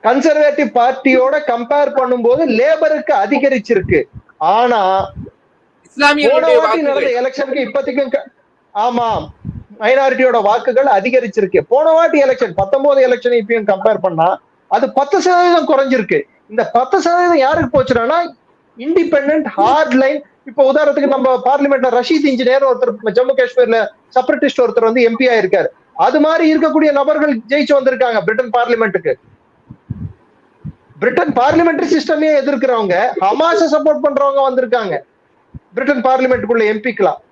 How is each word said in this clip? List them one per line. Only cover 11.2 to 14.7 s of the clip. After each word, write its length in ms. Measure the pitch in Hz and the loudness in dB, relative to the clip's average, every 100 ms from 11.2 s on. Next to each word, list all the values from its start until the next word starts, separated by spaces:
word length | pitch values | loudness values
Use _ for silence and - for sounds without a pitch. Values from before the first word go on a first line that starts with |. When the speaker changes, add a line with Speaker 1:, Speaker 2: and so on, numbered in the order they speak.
| 233 220 196 185 | 0 -2 0 0
Speaker 1:
போன 300 | 156 254 320 | 0 0 4
வாட்டி 320 | 320 330 311 | 2 2 2
எலெக்ஷன், 300 | 269 254 262 | 2 0 -4
பத்தொன்பது 540 | - 196 269 285 269 254 | -4 -2 0 2 2 2
எலெக்ஷன் 340 | 240 247 240 | 0 0 -2
இப்பயும் 340 | 208 233 208 196 | 0 -4 -2 0
கம்பேர் 220 | 220 202 | 0 0
பண்ணா 420 | 190 165 165 - _ _ | -2 0 -2 -2 _ _
அது 240 | _ | _